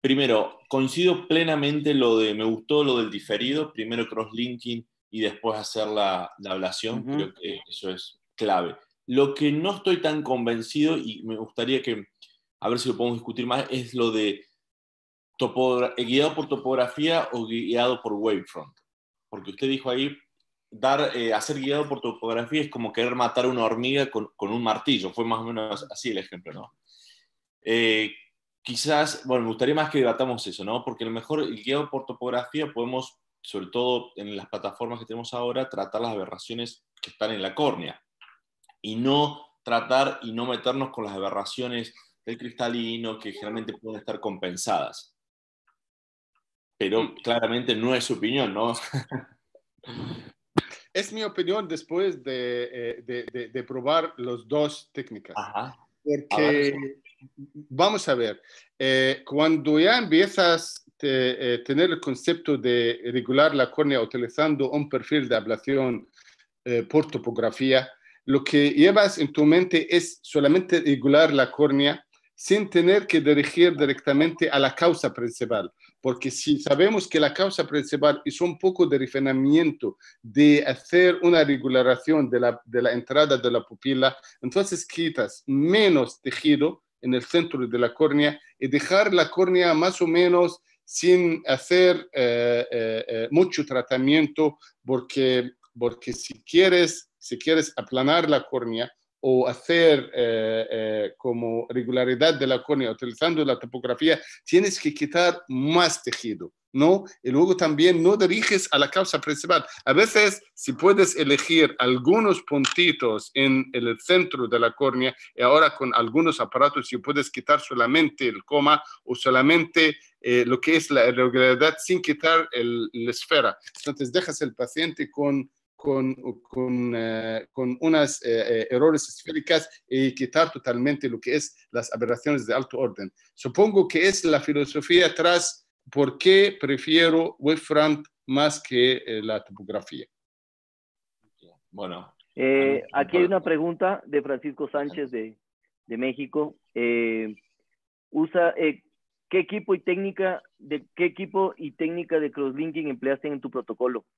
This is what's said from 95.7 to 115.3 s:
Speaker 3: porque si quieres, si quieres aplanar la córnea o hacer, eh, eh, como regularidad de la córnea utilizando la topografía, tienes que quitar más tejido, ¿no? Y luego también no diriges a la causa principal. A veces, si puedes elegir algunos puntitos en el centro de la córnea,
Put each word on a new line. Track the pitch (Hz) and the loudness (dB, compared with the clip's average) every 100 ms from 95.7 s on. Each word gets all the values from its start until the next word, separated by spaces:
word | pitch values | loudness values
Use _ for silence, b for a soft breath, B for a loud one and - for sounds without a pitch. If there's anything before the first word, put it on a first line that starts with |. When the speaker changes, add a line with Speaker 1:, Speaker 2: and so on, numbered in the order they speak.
| 120 | -4
Speaker 3:
porque | 120 117 - | -4 -4 -12
si | 117 - - | -12 -12 -16
quieres, | - 165 190 180 165 - - _ | 0 4 6 6 2 0 -16 _
si | - 123 | -12 -6
quieres | - 160 156 - | 0 0 0 -6
aplanar | 113 127 135 165 160 | -6 -2 2 2 4
la | 143 - | 0 0
córnea | 131 117 113 120 _ _ _ | -6 -6 -6 -8 _ _ _
o | 131 127 123 | 0 2 2
hacer, | 120 - 170 165 147 123 | -4 0 4 6 6 2
eh, | - 120 113 110 110 110 | -2 0 0 0 -2 -2
eh, | 113 110 107 104 - | -4 -4 -2 -4 -4
como | 127 117 117 117 117 | -6 -4 -4 -4 -4
regularidad | 127 117 127 127 127 156 147 | -4 -2 0 0 2 2 2
de | 135 | 0
la | 127 | -2
córnea | - 147 123 | 0 -2 -2
utilizando | 110 123 113 165 160 | -4 -10 -2 -2 0
la | 143 120 | 0 -2
topografía, | 117 127 123 123 156 151 B B - | -4 -8 -6 0 2 2 B B 2
tienes | 175 196 185 | 4 4 -2
que | 156 | -6
quitar | 147 147 165 175 170 - | -4 -4 2 0 0 -6
más | 127 143 165 170 147 | -4 0 4 2 0
tejido, | - - 117 98 85 _ _ | -6 -8 -8 -8 -10 _ _
¿no? | 131 151 196 196 B | 2 4 4 0 B
Y | 123 | -2
luego | 131 180 | 2 2
también | 180 165 147 170 175 | 4 0 4 4 6
no | 170 208 | 4 4
diriges | 185 202 220 202 - | 2 2 0 0 0
a | 143 | 0
la | 139 | 2
causa | 185 190 156 | 0 0 -2
principal. | 151 147 170 170 - B | -2 -6 0 0 0 B
A | - | 2
veces, | 165 220 214 208 196 _ | 4 6 6 4 2 _
si | - - | -12 -8
puedes | 123 180 202 185 - | 2 4 6 4 4
elegir | 143 139 - 165 151 - | 2 2 4 4 4 2
algunos | 127 127 127 208 220 185 | 0 2 4 4 4 0
puntitos | - 143 131 - 175 - 123 107 - | 0 -2 0 2 2 2 0 -2 -4
en | 135 135 131 131 | 0 2 2 0
el | 127 120 113 | -4 -4 -4
centro | - 180 180 135 120 | 2 2 4 0 2
de | 117 | 2
la | 117 | 2
córnea, | - 139 127 127 - B | 2 0 2 -2 -4 B